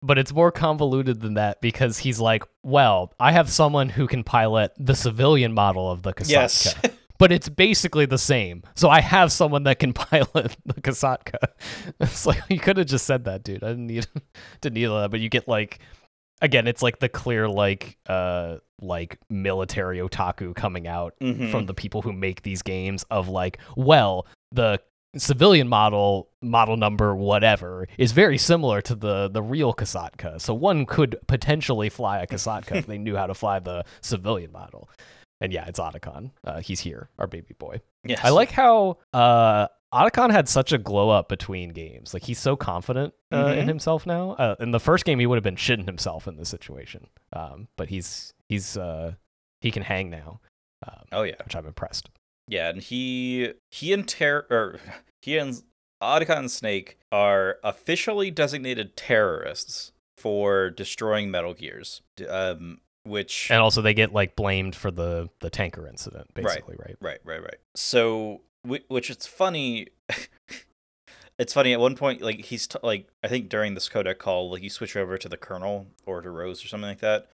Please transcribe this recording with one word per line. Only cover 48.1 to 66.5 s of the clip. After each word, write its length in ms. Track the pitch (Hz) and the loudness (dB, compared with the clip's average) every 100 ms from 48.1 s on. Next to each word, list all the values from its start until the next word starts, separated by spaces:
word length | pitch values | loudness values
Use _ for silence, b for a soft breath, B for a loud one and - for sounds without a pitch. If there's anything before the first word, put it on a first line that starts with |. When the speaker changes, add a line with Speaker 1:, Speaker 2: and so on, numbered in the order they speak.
| - - _ _ | -12 -16 _ _
Speaker 1:
he's, 280 | 104 95 104 | -6 -4 -8
uh, 380 | 90 80 82 90 _ _ _ _ | -8 -8 -10 -12 _ _ _ _
he 100 | 120 | -6
can 100 | 110 | -6
hang 280 | 98 95 95 | -6 -6 -6
now. 280 | 85 76 104 _ _ _ _ - | -12 -16 -20 _ _ _ _ -20
Um, 200 | 80 80 | -20 -10
Speaker 2:
Oh, 120 | 95 | -6
yeah. 100 | 104 - | -6 -8
Speaker 1:
which 140 | - 90 | -14 -14
I'm 100 | 78 | -14
impressed. 420 | - - - - _ _ _ - | -12 -12 -12 -14 _ _ _ -10
Speaker 2:
Yeah, 220 | 101 82 | -6 -4
and 120 | 87 | -6
he, 760 | 92 123 127 127 127 127 120 - _ | -10 -8 -6 -6 -4 -4 -4 -8 _
he 200 | - 151 | -12 -4
and 140 | 196 202 | -2 -2
Ter-, 400 | - 151 147 143 | -2 0 0 0
or 300 | 120 104 82 B B | 0 0 -6 B B
<laughs> 220 | _ _ | _ _
he 160 | - 151 | -6 -4
and 220 | 139 120 - _ _ _ | -4 -8 -16 _ _ _
Otacon 380 | 104 147 165 156 | 0 0 2 0
and 120 | 127 | -2
Snake 460 | - 110 98 - - _ | -6 -4 -4 -6 -18 _
are 480 | 104 101 98 95 - | 2 4 4 2 -2
officially 640 | 107 - - 170 - 208 196 | -6 -6 -4 -4 -2 -2 -4
designated 640 | 165 147 147 131 120 104 - | -2 -2 -2 -6 -6 -8 -12
terrorists 960 | - 117 104 80 71 76 - - - _ _ _ | 0 2 2 0 -8 -10 -12 -12 -14 _ _ _
for 520 | 113 104 101 98 92 | -6 -2 0 0 0
destroying 600 | 82 98 - 110 107 101 | -4 -12 -8 -4 -2 -2
Metal 200 | 90 87 | -4 -6
Gears. 480 | 87 76 - - - _ - | -10 -16 -16 -16 -18 _ -18
D-, 120 | 95 | -10
um, 500 | 95 95 85 85 - _ _ | -6 -4 -6 -12 -18 _ _
which 460 | - 104 95 - - | -10 -8 -6 -8 2
Speaker 1:
And 100 | 113 | 4
also 220 | 110 110 | 6 4
they 120 | 107 | 2
get, 180 | 107 110 | 2 2
like, 240 | 104 95 - | 0 -2 -2
blamed 400 | 101 95 95 90 | -2 -2 -2 -6
for 160 | 101 | -8
the, 360 | 87 85 85 85 - | -4 -4 -4 -8 -10
the 100 | 85 | -10
tanker 380 | - 92 - 78 | -6 -6 -8 -16
incident, 400 | - - - 78 - | -14 -16 -16 -16 -8
Speaker 2:
Right. 80 | |
Speaker 1:
basically, 300 | 104 | -6